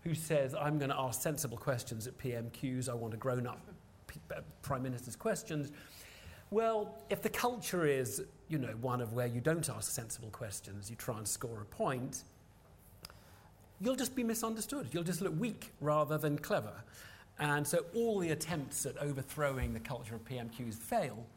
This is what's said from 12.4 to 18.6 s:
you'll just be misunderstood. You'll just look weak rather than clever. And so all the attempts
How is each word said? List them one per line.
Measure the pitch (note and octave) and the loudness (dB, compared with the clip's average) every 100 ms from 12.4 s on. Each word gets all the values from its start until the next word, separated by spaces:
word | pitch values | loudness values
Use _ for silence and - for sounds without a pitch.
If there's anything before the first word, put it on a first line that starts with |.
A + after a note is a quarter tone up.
| - - - - - - - - - - - - - - | -20 -20 -20 -20 -20 -18 -16 -16 -20 -20 -20 -20 -20 -2
you'll | G#3 C4 | 2 2
just | A#3 | 2
be | - | 2
misunderstood. | A#3 A3+ A3+ A3 - C#4+ C3+ | 2 2 0 0 -2 -2 0
You'll | E3+ | 0
just | E3+ F3+ | 2 2
look | F#3 D#3 | 2 2
weak | A#3 - - - | 0 0 -8 -2
rather | D3 D3+ D3 D3+ | 4 6 6 4
than | D3 D3 | 4 2
clever. | - F#3+ G#2+ G#2 - - - - - - | 2 2 0 -6 -14 -16 -16 -18 -14 -2
And | D3 D3 C#3+ | 2 4 4
so | E3+ E3+ | 2 2
all | A#3 A#3 G3+ | 2 4 4
the | E3+ | 4
attempts | D#3 - E3+ | 2 0 -2